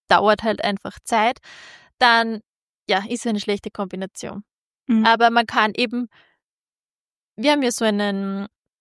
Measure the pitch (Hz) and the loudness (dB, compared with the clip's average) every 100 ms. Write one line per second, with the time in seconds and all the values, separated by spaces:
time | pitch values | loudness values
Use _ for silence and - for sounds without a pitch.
0 | - 175 202 214 226 208 - 196 196 - | 0 2 4 2 0 -2 -4 -6 -8 -16
1 | - 226 220 - - - - - _ - | -4 0 0 -2 -10 -20 -20 -20 _ 0
2 | 240 233 226 220 - _ _ _ - 190 | 2 4 0 -4 -12 _ _ _ -2 -2
3 | 208 240 240 208 208 202 214 - 190 185 | -2 -6 -4 -4 -2 -6 -6 -10 -8 -8
4 | 196 - - 202 - _ _ _ - 226 | -12 -12 -14 -14 -16 _ _ _ 0 2
5 | 226 226 233 233 226 254 214 - 240 240 | 4 6 4 4 0 0 0 0 -4 -4
6 | 240 _ _ _ _ _ _ _ _ _ | -8 _ _ _ _ _ _ _ _ _
7 | _ _ _ - 269 294 254 - 220 202 | _ _ _ -4 0 2 0 0 0 0
8 | 208 196 196 196 202 _ _ _ | -2 -4 -6 -6 -10 _ _ _